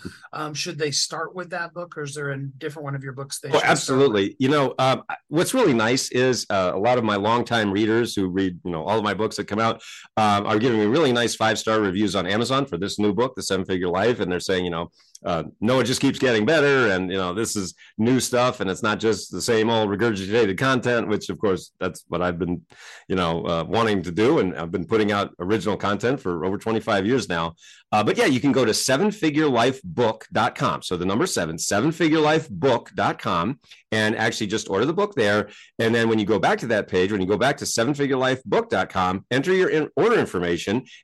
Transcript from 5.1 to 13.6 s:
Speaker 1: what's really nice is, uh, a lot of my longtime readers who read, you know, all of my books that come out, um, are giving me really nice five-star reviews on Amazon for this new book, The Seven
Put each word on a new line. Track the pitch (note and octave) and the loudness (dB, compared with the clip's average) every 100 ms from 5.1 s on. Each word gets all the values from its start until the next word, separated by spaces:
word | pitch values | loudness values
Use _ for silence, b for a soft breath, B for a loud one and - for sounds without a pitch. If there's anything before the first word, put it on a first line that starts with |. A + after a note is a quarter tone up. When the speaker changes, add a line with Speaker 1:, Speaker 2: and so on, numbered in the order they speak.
| - _ | -10 _
Speaker 1:
what's | D3+ F3+ | -2 0
really | C4 G#3 | 4 4
nice | A#2 A2 C3+ - | 4 2 0 0
is, | B2 C3 A2+ - | 2 2 2 0
uh, | G2+ F2+ | 0 2
a | F#2 | 2
lot | A2 B2+ | 2 2
of | |
my | A2+ | 2
longtime | G2+ G#2 A#2+ - A#2 G#2 | 0 2 0 0 0 2
readers | G2 A2 A2+ A2+ - | 2 2 2 0 -2
who | F#2 | -2
read, | F#2 F#2+ E2+ | 0 -2 -4
you | F2+ | -6
know, | E2 | -4
all | D#2 A2 | -2 0
of | |
my | G#2 | 0
books | F#2+ G#2+ G#2 | 0 -2 -4
that | |
come | F#2+ G#2 | -4 -2
out, | A2+ A2+ B B B - | 0 -2 B B B 0
um, | G#2+ G2+ G#2 | 2 2 2
are | G#2+ | 0
giving | B2+ A2 | 2 2
me | G#2 | 2
really | C#3+ C#3+ | 2 2
nice | A#2+ A#2 - | 2 0 0
five-star | A2 G#2+ - A2 | 0 0 0 0
reviews | G2+ F#2 G#2 F#2+ | 2 0 0 0
on | F2+ | -2
Amazon | G#2 A#2+ C3+ C#3 | -2 0 -2 -2
for | E2+ | -4
this | G2 - | -4 0
new | G#2 | 0
book, | G2 C3 G2 | 2 -2 -2
The | |
Seven | - F#2+ | -4 -4